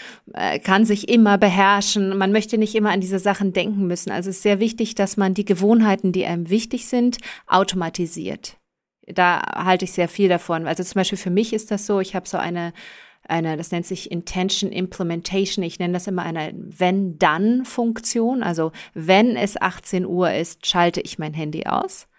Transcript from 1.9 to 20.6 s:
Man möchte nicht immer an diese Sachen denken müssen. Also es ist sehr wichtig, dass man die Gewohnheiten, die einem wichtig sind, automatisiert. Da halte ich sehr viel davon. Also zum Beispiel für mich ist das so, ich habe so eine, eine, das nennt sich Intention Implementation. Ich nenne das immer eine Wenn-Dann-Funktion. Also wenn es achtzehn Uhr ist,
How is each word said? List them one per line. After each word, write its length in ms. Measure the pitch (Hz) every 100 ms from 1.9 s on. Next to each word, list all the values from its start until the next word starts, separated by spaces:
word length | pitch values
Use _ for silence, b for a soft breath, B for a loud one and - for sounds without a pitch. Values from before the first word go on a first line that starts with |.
| 208 190 196
Man 140 | 190
möchte 280 | 214 214 220
nicht 160 | 214 220
immer 160 | 208
an 100 | 185
diese 160 | 185 190
Sachen 340 | 196 190 196
denken 360 | 185 175 202 185
müssen. 240 | 175 -
Also 180 | 104 180
es 80 | 180
ist 60 |
sehr 160 | 208 196
wichtig, 340 | 226 226 220
dass 240 | - 196 -
man 160 | 190
die 120 | 185 202
Gewohnheiten, 680 | 180 202 233 220 196 185
die 140 | 180 -
einem 220 | 170 165
wichtig 360 | 208 220 240 -
sind, 300 | 247 247 240 B B -
automatisiert. 1120 | 185 196 190 165 175 170 - 92 - - - _ _ _ _ -
Da 340 | 175 180 170 - -
halte 300 | 175 185 185
ich 80 |
sehr 140 | - 170
viel 220 | - 196
davon. 380 | 175 - 165 160
Also 160 | 160
zum 100 | 180 196
Beispiel 180 | 185 196
für 140 | 185
mich 220 | 180 226
ist 180 | 214 -
das 160 | 202 208
so, 120 | 202
ich 140 | 196
habe 160 | 185 -
so 80 | 185
eine, 340 | 170 175 170 B B B B B -
eine, 300 | 165 160 156
das 140 | 170
nennt 160 | 170 170
sich 240 | 180 -
Intention 600 | 170 - 185 190 - 196
Implementation. 920 | - 185 - 170 170 - 190 196 - 170
Ich 140 | -
nenne 140 | 175
das 120 | 180 190
immer 160 | 180
eine 320 | 170 165 156 -
Wenn-Dann-Funktion. 1900 | - - 180 190 190 151 165 160 208 247 254 - 233 226 - 233 226 262
Also 280 | 175 165 160 B B
wenn 420 | - 160 190 240 -
es 240 | 196 -
achtzehn 440 | 185 - - 185 -
Uhr 260 | 175 175
ist, 320 | 107 170 -